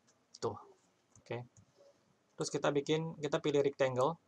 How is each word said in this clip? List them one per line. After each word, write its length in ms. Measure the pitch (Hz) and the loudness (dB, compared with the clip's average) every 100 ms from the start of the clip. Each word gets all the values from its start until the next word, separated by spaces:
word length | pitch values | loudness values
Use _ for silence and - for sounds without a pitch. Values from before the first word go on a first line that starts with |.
| _ _ _ - | _ _ _ -6
Tuh, 160 | 117 101 - - _ _ _ - | -4 -4 -10 -20 _ _ _ -18
oke. 200 | - 120 123 - - _ - - _ _ _ - | -10 -10 -10 -20 -20 _ -20 -20 _ _ _ -10
Terus 120 | 156 | -6
kita 160 | 147 151 | -2 0
bikin, 480 | 147 143 156 165 165 | 0 2 0 -2 -6
kita 240 | 147 160 | -4 -2
pilih 240 | 156 143 139 | 2 2 2
rectangle, 560 | - 135 123 135 165 | 2 2 2 0 0